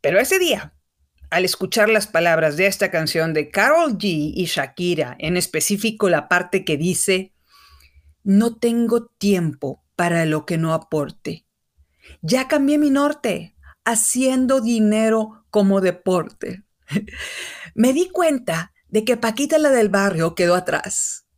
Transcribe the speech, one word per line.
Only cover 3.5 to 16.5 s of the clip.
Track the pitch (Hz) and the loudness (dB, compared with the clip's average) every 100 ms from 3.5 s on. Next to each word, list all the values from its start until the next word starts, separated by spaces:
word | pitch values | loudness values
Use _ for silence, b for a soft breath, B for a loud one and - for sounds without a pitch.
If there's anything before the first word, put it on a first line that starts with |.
Karol | - 233 320 320 196 | 0 2 4 2 -2
G | 208 160 151 | -2 -2 -4
y | - | -4
Shakira, | 170 - 135 - 175 160 123 127 | -4 -4 -6 -4 -4 -2 -4 -6
en | 156 180 | -4 -4
específico | - 156 - 202 214 214 196 | -2 -4 -2 -2 -2 0 0
la | 160 - | 0 0
parte | 180 180 190 185 | -2 0 -4 -2
que | 147 | -2
dice, | 170 175 - 185 190 _ b b b b b b b _ | -2 -2 0 -2 -2 _ b b b b b b b _
"No | 202 196 233 226 | 2 4 4 0
tengo | 240 233 226 233 226 | 0 0 2 0 -2
tiempo | _ 202 185 165 131 139 151 _ - | _ 0 2 0 -4 -8 -10 _ -4
para | 175 170 160 | -2 0 0
lo | 156 | -2
que | - 165 | -2 -2
no | 160 | 0
aporte. | 160 - 156 147 - 143 160 _ _ _ _ _ b b b | -2 -2 -4 -4 -8 -14 -14 _ _ _ _ _ b b b
Ya | 160 254 262 | -2 -2 2
cambié | 302 277 294 | 0 2 2
mi | 294 | 2
norte, | 269 285 - 240 - - _ b b - | 2 0 -2 -6 -6 -10 _ b b -2
haciendo | 220 - 247 262 262 254 269 | 0 0 0 0 2 2 0
dinero | 226 226 214 214 220 220 214 - _ | 0 2 4 4 2 0 -2 -10 _
como | 214 196 196 | 2 4 4
deporte". | 185 180 - 180 156 - - | 2 -2 0 0 -2 -10 -12